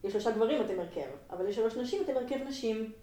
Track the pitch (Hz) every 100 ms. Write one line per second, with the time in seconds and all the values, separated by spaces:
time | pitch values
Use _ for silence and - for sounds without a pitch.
0 | 202 208 233 214 226 285 196 185 170 -
1 | 135 139 - 175 190 202 220 233 247 392
2 | 330 262 247 269 277 269 226 220 220 -